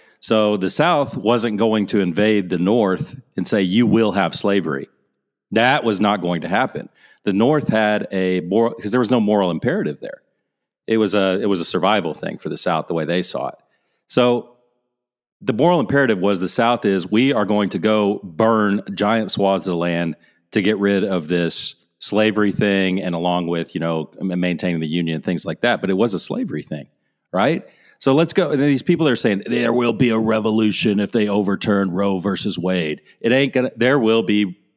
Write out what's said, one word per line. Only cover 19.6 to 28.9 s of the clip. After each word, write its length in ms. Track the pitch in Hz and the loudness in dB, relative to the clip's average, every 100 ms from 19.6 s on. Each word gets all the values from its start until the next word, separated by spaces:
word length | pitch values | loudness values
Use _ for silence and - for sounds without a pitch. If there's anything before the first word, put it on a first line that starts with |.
| 82 | -2
of 80 | 87 | -2
land 400 | 87 85 85 78 _ _ _ | -2 -2 -2 -6 _ _ _
to 120 | - | 0
get 160 | 95 107 | 0 2
rid 260 | 101 101 | 2 2
of 240 | 101 90 76 | 0 -2 -2
this 480 | 87 85 - - - _ _ | -2 0 -2 -6 -10 _ _
slavery 520 | - 101 110 101 104 | -4 0 2 2 0
thing, 500 | 90 104 98 95 92 | 2 0 2 2 0
and 120 | 92 | -2
along 340 | 85 87 87 85 | -2 -2 -2 -2
with, 260 | 85 85 | -4 -4
you 60 | 85 | -4
know, 300 | 82 82 76 - | -4 -4 -6 -8
m-, 200 | 95 90 | -6 -2
maintaining 400 | 90 85 90 85 | -2 -2 -2 -2
the 80 | 80 | -2
Union 280 | 85 82 80 | -2 -2 -4
and 80 | |
things 200 | 92 87 | -4 -4
like 160 | 85 80 | -4 -4
that. 200 | 120 113 | -2 -2
But 100 | 92 | -2
it 40 | |
was 200 | 95 113 | 0 0
a 40 | 92 | -2
slavery 440 | - - 233 76 | -4 -6 -6 -8
thing, 260 | - 76 - _ _ _ _ | -8 -10 -12 _ _ _ _
right? 340 | 90 113 165 - _ _ - | -2 0 0 -6 _ _ -4
So 160 | - | 2
let's 180 | 135 165 | 4 4
go. 180 | - 165 | 2 0
And 100 | 143 | 0
then 80 | 143 | 0
these 140 | 135 | 0
people 260 | - | 0